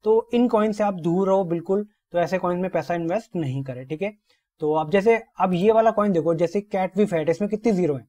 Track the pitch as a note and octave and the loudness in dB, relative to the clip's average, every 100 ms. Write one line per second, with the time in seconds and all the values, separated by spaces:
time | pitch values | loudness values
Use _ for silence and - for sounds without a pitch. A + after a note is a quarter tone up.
0 | G#3+ A3 A3+ A#3+ B3 A3+ A3 G#3 G#3 F#3+ | 2 2 2 0 2 2 0 0 -2 -2
1 | D#3+ F3 F#3+ F#3+ F3 E3+ E3 G3 G#3 _ | -2 0 2 2 0 -4 -2 -4 -4 _
2 | _ F3 E3 F3+ F3+ F3+ F#3 F3 C#3 E3+ | _ -4 -2 -2 -2 -2 -2 -4 -4 -4
3 | E3 G3 - F3+ C#3+ C3+ C#3 B2 C3 D#3 | -2 -4 -4 -6 -4 -6 -8 -12 -10 -6
4 | G3 G#3 _ _ _ _ D3+ D#3 D3+ G3 | -6 -8 _ _ _ _ -2 0 2 2
5 | G#3 A3+ - - F#3+ F3+ G#3 A3 A3 G#3 | 4 2 -2 -2 0 2 4 4 4 2
6 | G#3 E3+ D#3 D#3+ E3+ G3+ G#3 G3 F#3 F#3+ | 0 2 0 0 0 -2 -4 -4 -2 0
7 | G#3 E3+ D#3 E3 G#3 G#3 A#3 F#3 E3 C3+ | 0 0 0 -2 -2 -2 0 2 0 -2